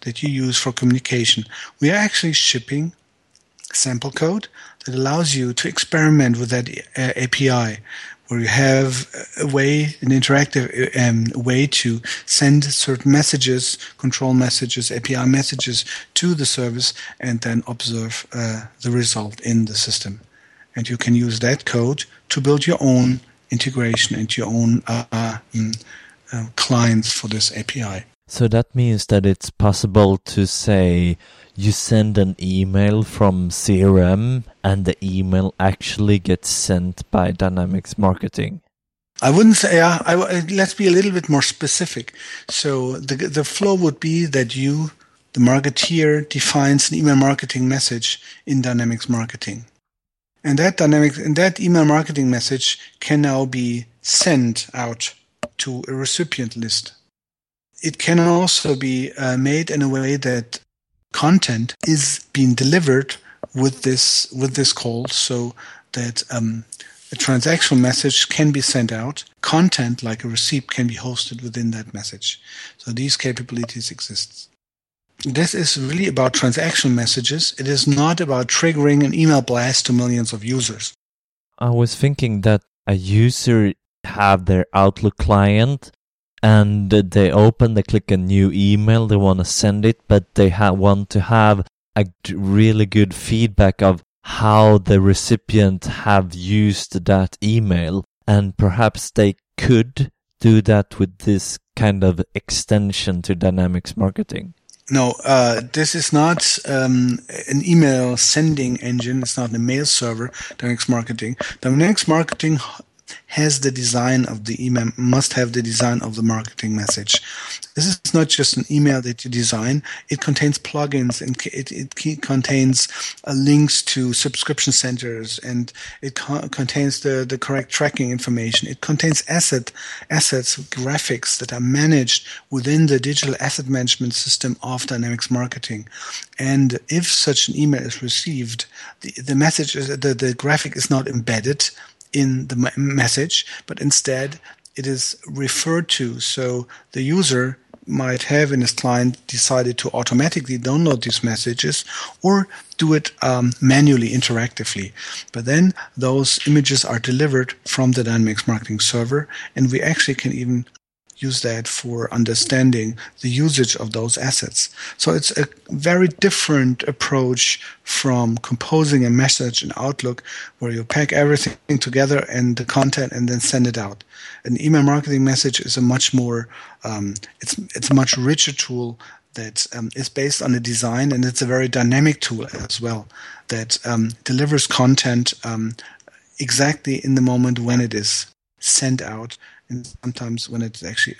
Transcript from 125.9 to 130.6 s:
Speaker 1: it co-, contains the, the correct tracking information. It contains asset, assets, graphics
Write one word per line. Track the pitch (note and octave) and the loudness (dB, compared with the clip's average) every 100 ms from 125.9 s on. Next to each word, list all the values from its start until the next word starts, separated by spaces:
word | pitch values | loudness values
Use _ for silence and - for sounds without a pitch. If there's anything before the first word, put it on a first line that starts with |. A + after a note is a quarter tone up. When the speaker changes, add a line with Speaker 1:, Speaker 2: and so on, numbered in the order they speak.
| - | -12
Speaker 1:
it | C3+ - | -10 -8
co-, | - D3 D3 | -6 -6 -6
contains | - B2+ D3+ C#3 - | -6 -4 -2 -2 -2
the, | C#3+ C3 B2 | -2 -2 -4
the | C3 | -6
correct | - C#3 C3 | -4 -4 -4
tracking | - D3 - B2+ | -2 -2 0 -4
information. | B2 B2+ A#2+ A2+ - - | -4 -2 -2 0 -2 -4
It | - | -6
contains | - D3+ E3 C#3+ - | -4 0 0 0 -2
asset, | E3 - C3 A#2+ - - - - | -2 0 -2 -4 -12 -16 -16 -4
assets, | D#3 - C3+ B2 | -2 0 0 -2
graphics | - | -6